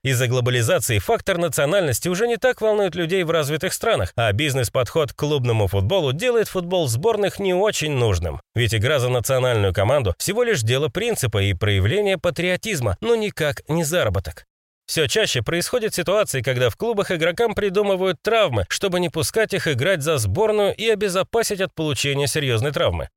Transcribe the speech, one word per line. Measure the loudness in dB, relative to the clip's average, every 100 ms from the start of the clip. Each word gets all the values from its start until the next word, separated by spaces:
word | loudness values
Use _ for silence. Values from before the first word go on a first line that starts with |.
Из-за | -2 0 0
глобализации | 2 2 0 2 0 2 -2
фактор | 0 -2 0 -2
национальности | 0 0 2 2 2 -2 -2
уже | -2 -2
не | 0
так | 0 2
волнует | 0 2 0 -2
людей | -2 0 0
в |
развитых | 0 0 -2 -4
странах, | -2 0 0 -2 0
а | 0
бизнес-подход | 0 0 0 0 0 0 0 -2
к | -2
клубному | -2 0 0 0 2
футболу | 0 2 2 0
делает | 0 0 0 0
футбол | -4 -2 0 0
сборных | 0 0 2 -2 0
не | 0
очень | 2 2 0 -2
нужным. | 2 2 2 -2 -8 _ -2
Ведь | 0
игра | 2 2 2
за | 2
национальную | 0 0 2 2 2 2
команду | 2 2 2 0 -2
всего | -2 0
лишь | 0 0
дело | 0 0 0
принципа | -2 -2 -2 -2 0
и | 0
проявления | 0 0 2 2 2 2 2
патриотизма, | 0 -2 -2 -2 -2 -2 -2 -2
но | 0 0
никак | 0 -2 -2 -2 -4
не | -2
заработок. | 0 0 0 -2 -6 -16 _ _ _ _ -6
Всё | -2 0
чаще | 2 0 0
происходят | -2 -4 -2 -2 -2
ситуации, | -2 0 0 0 -2
когда | -2 2 0
в | 0
клубах | -2 -2 -2
игрокам | 0 0 2 0
придумывают | 0 0 0 2 2 0 0
травмы, | 0 2 2 0 -2
чтобы | -2 -2 0
не | -2
пускать | -2 -2 0 0
их | -2 -2
играть | 0 0 0
за | 0 0
сборную | 0 0 2 2 0
и | 0 -2
обезопасить | 0 0 -2 0 0 -2 -2
от | -4 -2
получения | -2 -2 -2 0 0
серьёзной | 0 0 0 0
травмы. | 0 0 0 -8